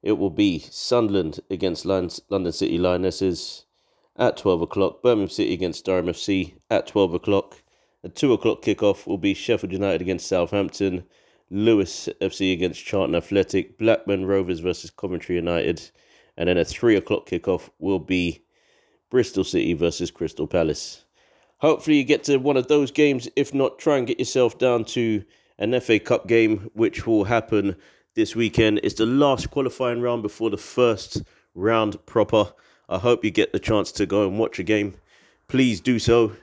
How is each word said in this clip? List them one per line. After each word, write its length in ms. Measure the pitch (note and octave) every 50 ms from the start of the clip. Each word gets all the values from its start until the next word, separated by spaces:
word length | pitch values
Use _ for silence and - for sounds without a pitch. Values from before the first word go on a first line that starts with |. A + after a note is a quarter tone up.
| -
it 140 | G2 A2
will 120 | C#2 F#2+ F#2+
be 300 | D#2+ G#2+ G#2 G2 F2 D2
Sunderland 800 | - - - - - - B2 B2 A2+ G#2+ G2+ F#2+ E2+ D#2 D2 - _ _
against 360 | G2 E2+ G2 F#2 E2 - -
Lions-, 360 | F#2 G2 F#2 F2+ E2+ - - _ _
London 220 | G2 G2 F2+ E2+
City 260 | D#2+ - G2 - -
Lionesses 880 | F2 F2+ F2+ F2+ F2+ F#2 F#2 F2+ - F#2+ F#2 F2 D#2+ - - - - _ _ _ _ _ _ _ _ _ _ _
at 180 | - B2 A#2 -
twelve 260 | - - G2+ F2+ E2
o'clock, 400 | E2+ - - G2+ F#2+ F#2 - -
Birmingham 280 | - B2 A#2+ G#2+ G2 F2+
City 240 | - - F#2+ A1+ F2+
against 320 | E2 F#2 F2 D#2+ - _
Durham 240 | F#2+ F#2 F2+ E2+ F2
F 80 | E2+
C 380 | - - - G2 F#2+ F2 F2 - _ _ _
at 180 | A2+ F2+ -
twelve 260 | - - G#2 G2 F2 E2+
o'clock. 500 | F2+ - G#2 G2+ G2 - - - - _ _ _ _ _ _ _ _ -
A 60 | F#2
two 240 | _ - - C3+ A#2
o'clock 280 | - - A2+ - -
kickoff 460 | - A2 G2 - A2+ G2+ G2 - -
will 100 | - G2
be 160 | F#2+ E2+ G2+ F#2+
Sheffield 380 | - - - A2+ G2 - F2+
United 300 | F#2 F#2 G2+ G2 F2 E2
against 260 | F2+ F#2 F#2 F2 -
Southampton, 800 | - F#2+ F2+ F2 E2 - G2+ F#2+ D#2+ - - G2+ F#2+ F2+ F2+ F2 _ _ _ _ _ _ _ _ _
Lewes 580 | F#2 G2+ G#2 A2+ A2+ G2+ F#2+ F2 - - - F2 - _
F 120 | - F#2+ -
C 200 | - G2 F#2+ F#2
against 320 | E2 F2+ F2 - - -
Charlton 300 | - - G2 F2+ C2 E2
Athletic, 600 | E2+ - - G2 G2 F2+ - - F#2+ E2 - -
Blackburn 480 | _ A2 A2 A2 - - G2 G2+ F#2 F#2+
Rovers 340 | F#2 G2 G2 F#2 F2 F2+ D#2+
versus 300 | E2 F2+ E2+ - - E2+
Coventry 460 | _ - - F2+ F2+ E2 - - F2+
United, 540 | F2 E2 F2 E2+ E2+ G#1+ C2+ E2+ D#2 - - _ _ _ _ _ _ _ _ _
and 100 | - E2+
then 100 | F2 F2+
a 80 | F2 E2
three 300 | - - - - A#2 G#2+
o'clock 320 | F#2+ - - G#2 - -
kickoff 420 | - F#2+ E2 - - F#2 E2+ - - _ _
will 200 | D#2 F#2+ G2 F2+
be 440 | D2+ - F#2 F2+ F2 E2+ E2 _ _ _ _ _ _ _ _ _ _ _ _ _ _ _
Bristol 340 | - B2+ A2+ - - G2 F2+
City 300 | - - E2+ - E2 E2+
versus 380 | D2 E2+ E2+ E2 - F#2 D#2+
Crystal 360 | _ - E2+ D2+ - - D#2+
Palace. 580 | - - F2 E2 D#2 D2+ - - - - - _ _ _ _ _ _ _ _ _ _ _
Hopefully 400 | _ - D#3 D#3 D#3 - D#3 D3+
you 60 | C#3+ C3
get 200 | C3 D3 - -
to 120 | C#3+ C#3+
one 180 | C3 B2+ D3 C#3
of 120 | C3 B2
those 240 | - D3+ D3 C#3+ B2+
games. 360 | - - D3+ C#3+ C#3 B2+ A#2 - _
If 180 | - C#3 - C#3+
not, 260 | C3+ C3+ - - -
try 180 | - E3 C#3+
and 100 | C3+ B2
get 120 | A2+ - -
yourself 400 | B2 - - C3 B2 A2+ - -
down 260 | B2+ B2+ A#2+ A#2 A2
to 380 | - - B2+ A#2 A2+ G#2+ G#2 G2 _ _ _ _ _ _
an 160 | - G2+ A2 B2+
F 160 | B2 - -
A 100 | A2+ G#2
Cup 280 | - - - - -
game, 420 | F#2+ A#2 A2+ A2+ G#2+ G#2+ G#2 G2 A2+ _
which 320 | G#2+ A2+ G2 - - -
will 160 | A#2 A2+ G#2+ G2
happen 520 | G2+ A#2 A2+ G#2+ - A2 G#2 G2 G2 F2 - _ - _ _ _ _ _
this 220 | A2+ G#2+ - -
weekend. 440 | A2+ A#2+ G#2 - - A2+ A2 G#2+ - -
It's 120 | G2+ -
the 100 | - A2+
last 440 | A#2 B2+ C#3 C#3+ C#3 C3 A#2+ - -
qualifying 520 | - C#3+ C3 B2 - - C3 A#2+ A#2+ A#2
round 200 | A#2+ A#2+ A#2+ A#2
before 280 | G#2 G#2 - - A2 A2
the 80 | G2
first 680 | F#2+ - - - B2+ B2 A#2 A2 F#2 - - - - - _ _ _ _ _ _
round 500 | E2+ F#2+ A2 A2+ A2+ A2 G#2 G2 - _
proper. 480 | - - A2+ G#2 - - G#2+ G2+ G2+ _ _ _ _ _ _ _
I 100 | - F2+
hope 280 | F#2 F#2 A#2+ A#2+ - -
you 60 | G#2+
get 200 | E2+ G#2+ G2 -
the 80 | - G2
chance 320 | - - A2 G#2 F#2 - -
to 120 | - G#2
go 220 | F2 G2 G#2 G#2
and 120 | F#2+ F#2+ G#2+
watch 200 | A2+ - - -
a 40 | F2+
game. 320 | E2 G#2+ G#2 G#2 G2+ F#2+ - _ _ _ _ _ _ _ _ _
Please 340 | - - C3 C3 B2 G#2+ E2+
do 180 | - C3 B2 A2+
so. 320 | - - A#2 A#2+ A2+ G#2+ G2+ -